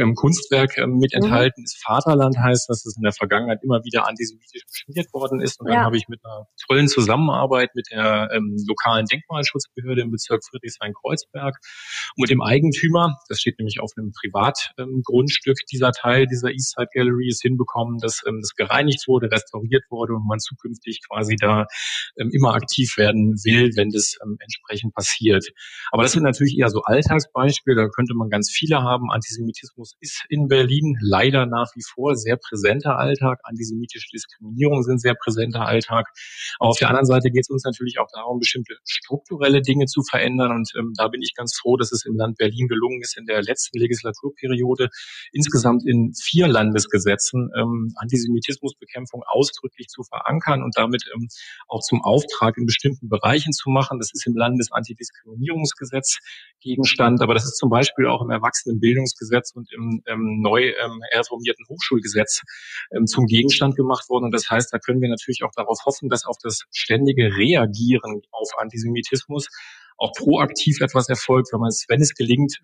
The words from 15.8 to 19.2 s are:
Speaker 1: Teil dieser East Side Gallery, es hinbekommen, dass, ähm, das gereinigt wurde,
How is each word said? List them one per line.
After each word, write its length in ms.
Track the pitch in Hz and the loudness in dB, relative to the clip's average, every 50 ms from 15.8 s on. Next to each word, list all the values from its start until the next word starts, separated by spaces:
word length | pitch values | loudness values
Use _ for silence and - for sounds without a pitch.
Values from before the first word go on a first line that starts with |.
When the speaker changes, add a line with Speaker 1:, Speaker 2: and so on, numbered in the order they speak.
| 127 127 123 | 2 2 2
Speaker 1:
Teil 340 | - - 120 123 131 135 | 2 0 2 4 4 4
dieser 240 | 131 127 120 120 127 | 2 2 -2 -2 -2
East 240 | 127 131 131 - - | -2 -4 -6 -6 -4
Side 140 | - 123 120 - | -4 -6 -2 0
Gallery, 340 | 131 123 123 123 123 127 123 | 0 2 2 2 0 0 -2
es 140 | 120 - - | -4 -2 0
hinbekommen, 560 | 127 127 127 123 - - 117 117 117 117 117 | 0 0 0 0 -2 -2 -4 -4 -4 -4 -4
dass, 240 | 113 117 113 - - | -4 -4 -4 -4 -4
ähm, 140 | - 110 110 | -6 -6 -6
das 140 | 104 101 - | -8 -8 -4
gereinigt 520 | - 107 98 120 127 143 147 135 - - | -4 -2 0 2 2 2 2 0 0 2
wurde, 240 | - 131 127 | 2 2 2